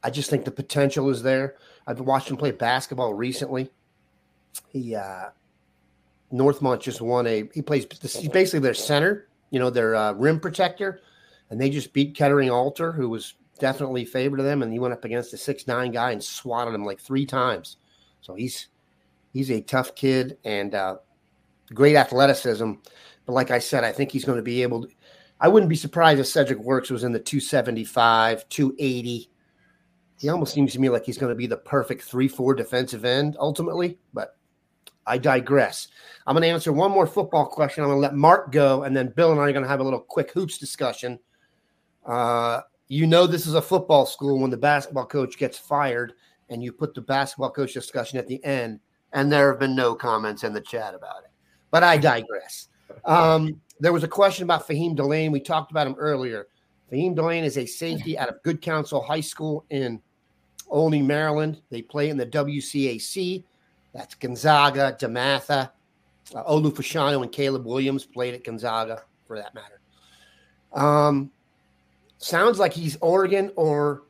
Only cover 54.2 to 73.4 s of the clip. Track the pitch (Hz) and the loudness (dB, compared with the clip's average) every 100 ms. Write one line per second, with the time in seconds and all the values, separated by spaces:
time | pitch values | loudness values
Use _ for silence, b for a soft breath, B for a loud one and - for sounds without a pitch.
54.2 | 196 185 175 165 - 151 170 151 139 156 | 2 2 -2 -2 0 -4 -2 -2 0 0
55.2 | 156 147 135 160 151 156 139 131 151 143 | 0 -2 -2 -4 -2 -4 -4 -2 -4 -2
56.2 | 127 110 101 _ _ _ _ 131 180 165 | -4 -8 -12 _ _ _ _ -4 -2 0
57.2 | 160 170 160 135 120 - 165 160 165 160 | 0 0 -2 -4 -8 -8 -8 -6 -6 -6
58.2 | 127 110 156 160 - 156 143 143 - 160 | -6 -6 -6 -4 -2 -4 -2 -6 -4 -6
59.2 | 156 - 156 151 _ 143 127 110 _ _ | -6 -8 -6 -8 _ -4 -4 -6 _ _
60.2 | _ _ _ _ - 147 160 151 139 147 | _ _ _ _ -4 0 2 2 2 2
61.2 | 156 151 156 156 _ 117 113 147 147 147 | 0 0 -2 -6 _ -12 -10 -4 -2 -2
62.2 | 117 147 143 147 131 147 135 117 - 190 | -4 -2 -2 -4 -6 -2 -2 -2 -8 -6
63.2 | 180 185 180 _ _ _ _ - - - | -4 -6 -10 _ _ _ _ -20 -18 -10
64.2 | 123 123 147 151 143 135 139 127 123 117 | -10 -2 4 6 6 4 0 0 -6 -2
65.2 | 131 139 - 143 131 _ _ _ _ _ | 0 0 0 -2 -2 _ _ _ _ _
66.2 | - 120 170 151 151 143 - 165 143 143 | -16 -12 0 2 2 -2 -6 -2 0 0
67.2 | 123 - 139 135 117 127 135 135 - 123 | -4 -4 -2 -2 -4 -2 -2 -2 -6 -6
68.2 | 123 123 120 113 117 113 113 110 - _ | -6 -6 -12 -8 -4 -4 -4 -8 -14 _
69.2 | _ 110 104 113 - - _ b b b | _ -14 -14 -18 -20 -20 _ b b b
70.2 | b b b b _ - 143 147 147 143 | b b b b _ 0 4 4 4 2
71.2 | 139 _ _ _ _ _ _ _ _ _ | -4 _ _ _ _ _ _ _ _ _
72.2 | - 170 208 208 185 165 165 - 170 185 | -4 2 4 4 0 0 -6 -2 2 4
73.2 | 190 196 | 4 0